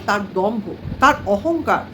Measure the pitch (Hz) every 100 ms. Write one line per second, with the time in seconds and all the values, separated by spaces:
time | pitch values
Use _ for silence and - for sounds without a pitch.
0 | - 202 190 - 202 226 185 - - -
1 | 269 277 - 202 320 330 233 180 -